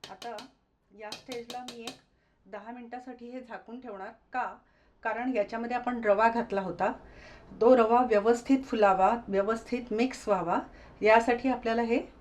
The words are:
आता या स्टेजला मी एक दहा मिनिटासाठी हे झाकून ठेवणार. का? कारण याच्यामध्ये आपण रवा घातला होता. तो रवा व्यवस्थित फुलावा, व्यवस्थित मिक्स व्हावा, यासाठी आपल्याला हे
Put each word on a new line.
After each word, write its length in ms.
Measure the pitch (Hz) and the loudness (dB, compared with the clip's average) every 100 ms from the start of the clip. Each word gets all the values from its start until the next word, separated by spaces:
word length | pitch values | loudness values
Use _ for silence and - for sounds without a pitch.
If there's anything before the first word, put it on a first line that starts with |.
| - | -18
आता 260 | 190 240 214 - _ _ _ _ 202 | -16 -14 -14 -16 _ _ _ _ -16
या 120 | 214 | -16
स्टेजला 480 | 214 - 240 233 240 | -16 -12 -12 -10 -14
मी 240 | 247 240 | -14 -14
एक 140 | 233 262 _ _ _ _ _ | -16 -16 _ _ _ _ _
दहा 260 | 202 220 | -16 -14
मिनिटासाठी 580 | 247 233 247 254 233 240 | -16 -14 -16 -14 -18 -14
हे 120 | 254 | -16
झाकून 380 | 247 220 - 233 | -14 -18 -16 -16
ठेवणार. 300 | 254 196 196 - _ | -14 -14 -14 -16 _
का? 220 | 254 214 202 _ _ _ _ | -6 -6 -10 _ _ _ _
कारण 320 | 226 220 254 240 | -6 -4 -2 -2
याच्यामध्ये 420 | 202 226 233 247 | -2 -4 -4 -4
आपण 240 | 240 240 | -4 -2
रवा 260 | 220 202 226 | 2 4 4
घातला 320 | 233 233 196 | 2 -2 -4
होता. 300 | 185 170 190 262 - - - - - - | -4 -2 -4 -4 -16 -20 -20 -20 -20 2
तो 140 | 226 254 | 6 6
रवा 260 | 220 240 | 6 4
व्यवस्थित 640 | 247 208 214 233 - 269 | 4 2 2 0 2 0
फुलावा, 520 | - 226 202 185 190 233 220 | 0 2 4 6 4 2 -2
व्यवस्थित 680 | 196 196 226 - 247 240 | -2 0 -2 -4 -8 -6
मिक्स 340 | 214 254 - - | -2 -2 -2 -2
व्हावा, 320 | 190 165 202 - - - - | -2 0 -4 -4 -18 -20 0
यासाठी 480 | 202 226 233 240 262 | 6 6 4 -2 0
आपल्याला 320 | 240 226 226 | -2 -2 -2
हे 180 | 233 247 349 - | 0 -2 -2 -16